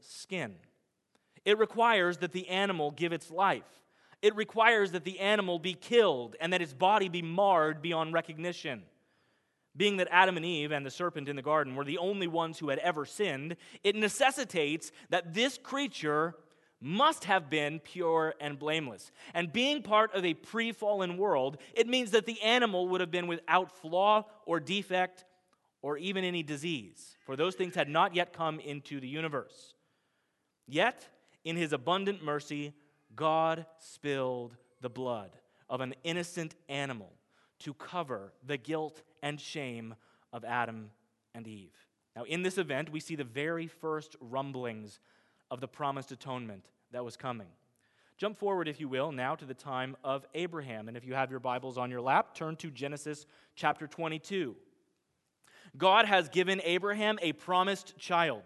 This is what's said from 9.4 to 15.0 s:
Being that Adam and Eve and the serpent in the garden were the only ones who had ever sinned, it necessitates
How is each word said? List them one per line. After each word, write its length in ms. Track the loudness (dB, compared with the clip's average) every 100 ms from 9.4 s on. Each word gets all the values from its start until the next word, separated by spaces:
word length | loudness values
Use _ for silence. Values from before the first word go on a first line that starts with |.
| _ _ _ 0
Being 220 | 2 2
that 100 | 4
Adam 260 | 6 6 4
and 80 |
Eve 280 | -2 -2 -2
and 120 | -2
the 60 | -4
serpent 380 | -4 -4 -4 -6
in 80 | -6
the 60 |
garden 340 | 2 2 2 -2
were 80 |
the 140 | -4 -4
only 280 | -2 -2 -2
ones 320 | -2 -2 -4
who 120 | -2
had 100 | 0
ever 240 | 0 0
sinned, 520 | -4 -2 -2 -2 -6 -10 -16 -2
it 100 | 0
necessitates 960 | 2 2 4 2 2 -2 0 0 -2 -6 -18